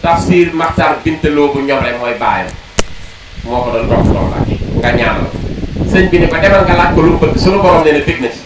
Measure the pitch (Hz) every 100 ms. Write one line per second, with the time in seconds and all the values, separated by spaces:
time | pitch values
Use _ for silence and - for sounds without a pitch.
0 | 170 175 185 180 170 160 165 - 160 151
1 | 160 156 151 147 143 143 139 135 120 120
2 | 120 120 - - - - - - - -
3 | - - - - 117 123 123 113 113 113
4 | - - - - - - - - 120 -
5 | - - 123 - - - - - - 185
6 | 180 175 175 160 196 196 180 170 175 160
7 | 160 175 151 139 185 196 185 165 156 147
8 | 139 - 120 -